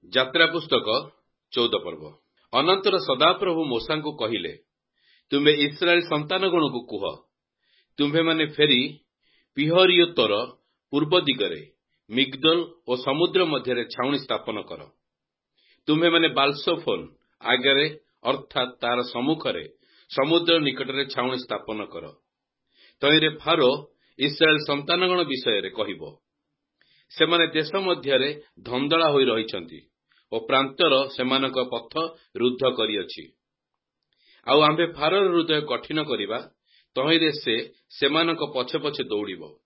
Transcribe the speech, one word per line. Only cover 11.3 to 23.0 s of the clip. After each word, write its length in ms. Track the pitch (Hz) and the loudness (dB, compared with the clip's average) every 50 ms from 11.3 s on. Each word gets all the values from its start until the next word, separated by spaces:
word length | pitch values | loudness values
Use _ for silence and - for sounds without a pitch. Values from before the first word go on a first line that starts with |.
| 127 - - 90 85 78 76 - _ _ _ _ _ _ _ _ | -2 -2 -2 -4 -4 -8 -12 -18 _ _ _ _ _ _ _ _
ମିଗ୍ଦୋଲ 500 | 104 123 135 135 127 131 131 160 165 175 170 165 - _ _ - | 0 0 0 0 -2 0 2 2 2 2 0 -4 -10 _ _ -4
ଓ 80 | 123 | -4
ସମୁଦ୍ର 480 | 127 127 135 139 151 170 180 160 185 185 | -4 -2 -2 0 0 0 0 2 0 0
ମଧ୍ୟରେ 400 | 165 151 131 120 127 123 120 117 | 2 0 -4 -2 -2 -4 -4 -4
ଛାଉଣି 340 | - - - 123 135 143 135 | -8 -6 -4 -2 -2 -2 -2
ସ୍ଥାପନ 440 | 139 - 120 110 - - 110 104 92 | -4 -4 -6 -6 -4 -6 -8 -8 -10
କର। 180 | - 85 76 71 - _ _ _ _ _ _ _ _ _ _ _ _ _ _ _ _ _ _ _ | -12 -14 -16 -16 -20 _ _ _ _ _ _ _ _ _ _ _ _ _ _ _ _ _ _ _
ତୁମ୍ଭେମାନେ 420 | - 151 156 165 170 165 170 165 156 | 0 0 4 4 4 4 4 2 2
ବାଲସୋଫୋନ 720 | 123 139 135 143 147 147 - - 170 - - - 104 90 82 - _ _ _ _ _ _ | 2 2 2 2 0 -2 -2 -2 -2 -2 -2 -4 -4 -4 -6 -12 _ _ _ _ _ _
ଆଗରେ, 460 | - 110 123 131 123 135 139 139 147 156 151 - _ _ _ _ _ | -2 0 0 2 4 2 2 4 2 0 -4 -10 _ _ _ _ _
ଅର୍ଥାତ୍ 480 | 117 135 147 147 _ - 139 127 123 - _ | -4 -4 -4 -6 _ -6 -6 -6 -6 -6 _
ତାର 220 | - 120 123 123 120 | -4 -2 -2 -2 -2
ସମ୍ମୁଖରେ, 600 | 120 - 120 120 139 160 156 - 131 104 85 76 - _ _ _ _ _ _ _ _ | -4 -4 -4 0 0 -2 -2 -2 -6 -6 -6 -8 -12 _ _ _ _ _ _ _ _
ସମୁଦ୍ର 480 | - 139 135 151 165 170 170 170 170 165 | -4 -2 0 2 2 2 2 4 2 2
ନିକଟରେ 460 | 151 139 131 127 135 127 131 135 139 | 2 0 -2 -4 -6 -6 -4 -6 -6
ଛାଉଣି 340 | 135 - - 123 127 127 127 | -4 -4 -2 -2 -2 -2 -4
ସ୍ଥାପନ 460 | 127 - 113 101 - - 110 107 101 | -6 -6 -8 -8 -6 -8 -8 -8 -8
କର। 200 | - - 85 80 - - _ _ _ _ _ _ _ _ _ _ _ _ _ _ _ _ _ | -10 -10 -14 -14 -14 -18 _ _ _ _ _ _ _ _ _ _ _ _ _ _ _ _ _